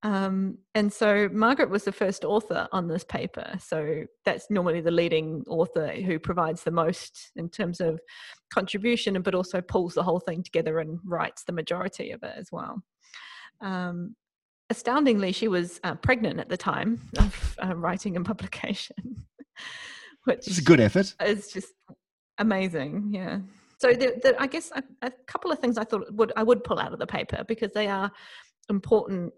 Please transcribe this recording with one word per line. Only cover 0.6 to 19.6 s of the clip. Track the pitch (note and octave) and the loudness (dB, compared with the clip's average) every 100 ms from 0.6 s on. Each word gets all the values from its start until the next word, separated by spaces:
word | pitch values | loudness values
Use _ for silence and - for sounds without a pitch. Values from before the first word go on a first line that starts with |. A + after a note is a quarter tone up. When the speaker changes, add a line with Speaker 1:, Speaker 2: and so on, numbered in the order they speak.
| _ A3 | _ 0
Speaker 1:
and | G#3 | 0
so | - G#3+ G3+ G3+ | 2 4 4 4
Margaret | G3 A3 C#4 B3 | 4 4 4 2
was | G3 G#3 | 2 -2
the | |
first | - F#3+ F#3 D#3 | 0 -2 0 0
author | G#3 G#3+ E3+ - | 0 0 -4 -2
on | F#3+ E3+ | -2 -2
this | E3 - | -4 -4
paper. | - - - - F#3 - | -6 -6 -8 -10 -10 -6
So | D#3+ D3+ D#3 - _ - | -4 -2 -4 -6 _ -2
that's | - - | -2 -2
normally | G#3 F3 E3 | 0 2 2
the | E3 | 2
leading | E3+ E3+ D#3+ D#3+ D#3 - | 2 4 2 -2 -6 -4
author | E3 F3 - D3+ | 0 0 0 -2
who | D2+ F#3+ D#3+ | -4 -2 -2
provides | - F3 E3 E3 | -2 0 0 0
the | - | -2
most | E3+ E3 F3 - - - - | 2 2 0 -8 -18 -18 -10
in | E3+ | -10
terms | - F#3 F3 | -4 -4 -2
of | E3+ D#3+ - - - - _ | -2 -2 -8 -20 -20 -20 _
contribution, | - G3+ G#3 G#3+ A#3 - F#3+ | -2 -2 -2 0 0 0 0
but | F#3 | 0
also | F#3 F#3 F#3+ | 0 0 -4
pulls | F3+ - F3+ | 0 0 0
the | E3+ | 0
whole | E3+ F3 | 2 0
thing | F3 E3 | -2 -6
together | F3+ E3 E3 D#3+ | -2 -2 0 -2
and | D#3 E3 F3 | -2 -6 -4
writes | E3+ - - - | -2 -2 -6 -8
the | |
majority | F3 D#3 F3 F3+ - - | -6 -4 -2 -4 -6 -10
of | - | -8
it | - - | -12 -12
as | - | -12
well. | E3+ - - - _ _ - - - - _ | -10 -8 -10 -14 _ _ -20 -20 -20 -20 _
Um, | G3+ F#3 F3+ F3 F3 A3+ _ _ _ _ _ | -8 -6 -4 -6 -8 -12 _ _ _ _ _
astoundingly, | A3+ - C4 C#4+ A3 F#3+ | -4 2 4 6 4 2
she | F#3 A3+ | 0 2
was, | F3+ F3 - F#3 | 2 0 -4 -6
uh, | D#3 | -4
pregnant | - A#3+ A3 - | 2 2 2 -2
at | - | -4
the | F3+ | -4
time | - - F#3 A#3 - - | -2 0 0 -2 -4 4
of, | G#3 - - - | 4 4 -6 -4
uh, | F#3+ F3 | -4 -2
writing | E3 F3+ G3+ F3+ | -2 -2 -4 -4
and | F3 | -2
publication, | G#3 F#3+ - - G3+ - - A#3 B3 - _ - - | -4 -6 -8 -6 -6 -6 -12 -12 -14 -16 _ -20 -18